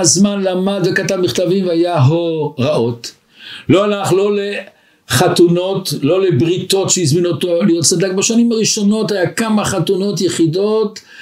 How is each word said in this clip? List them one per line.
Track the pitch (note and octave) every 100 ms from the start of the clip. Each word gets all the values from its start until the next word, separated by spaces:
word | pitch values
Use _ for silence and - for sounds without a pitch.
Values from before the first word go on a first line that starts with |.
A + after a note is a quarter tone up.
הזמן | F3+ F#3 G3+ G3+
למד | F#3+ F3+ F#3+ G3+ F3+
וכתב | G3+ F3 F#3+
מכתבים | F3+ - E3+ G3 F3+
והיה | E3+ F3 E3+
הוראות. | C3 E3+ E3+ D#3+ D3 - C3+ C#3+ A#2 A#2+ - - _ - - - -
לא | F3
הלך | G#3 G3+ C#3+
לא | F#3 G3+ G3+ G3+ G3+ - _ _ _ -
לחתונות, | - F3+ F3 F3 E3+ F#3 F#3+ - B2+
לא | C#3 F#3+
לבריתות | F#3+ C3 E3 F3+ - G3 F3+
שהזמין | F#3 D#3 E3+ F3
אותו | D3+ F3+ E3+
להיות | F3 E3+ -
סדק. | F3 F#3+
בשנים | F#3+ F#3 A3+ A#3
הראשונות | A3+ G3+ A3 G3+ A3 G#3
היה | G3 F3
כמה | - A3+ G#3+ D3
חתונות | F#3+ D#3+ F#3 G3+ E3+
יחידות, | F3+ - D#3+ F3 G#3 A3 G#3 - - -